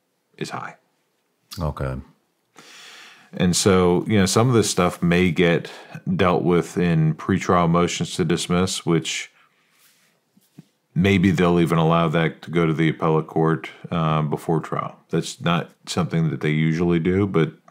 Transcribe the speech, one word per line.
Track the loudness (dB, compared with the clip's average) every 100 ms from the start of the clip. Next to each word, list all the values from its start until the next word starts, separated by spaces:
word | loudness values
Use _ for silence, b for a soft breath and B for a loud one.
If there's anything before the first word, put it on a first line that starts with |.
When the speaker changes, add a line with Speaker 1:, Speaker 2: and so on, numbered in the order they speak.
| _ _ _ -14
Speaker 1:
is | -12
high. | -10 -12 -18 _ _ _ _ _ _ _ -6
Speaker 2:
Okay. | -6 -4 -6 -8 -12 _ _ _ _ B B B B B B B B
Speaker 1:
And | -2 0
so, | 2 4 4 4 2 2
you | 2
know, | 2
some | 2 4
of |
this | 2 2
stuff | 0 -2 0
may | 0 2 2
get | 2 2 2 -2 B B B -6 0
dealt | 2 2
with | 2 0 0 -2
in | 0 2 0
pretrial | -2 -2 -2 2 2 2
motions | 2 0 -2 -6 -4
to |
dismiss, | -2 -2 -2 -2 -2 -4
which | -2 -2 -2 -8 -12 b b b b b b b b b _ _ _ -20 _ _ _
maybe | 0 2 4 4
they'll | 4 2 2
even | 2 2
allow | 2 2 2
that | 0 -2 -4
to | -6
go | -2 0
to |
the | 2 0
appellate | 0 0 0 -2
court, | -2 0 -2 -6 -18 -8
uh, | -4 -2 0
before | -2 -4 -2 -4
trial. | -2 -8 -8 -12 _
That's | -6 -6 -6
not | -2 -2 -4 _ -8
something | -4 -2 -2 -2
that | -2
they | -2
usually | 0 0 0 0 0
do, | 0 0 0
but | 0 0 -4 _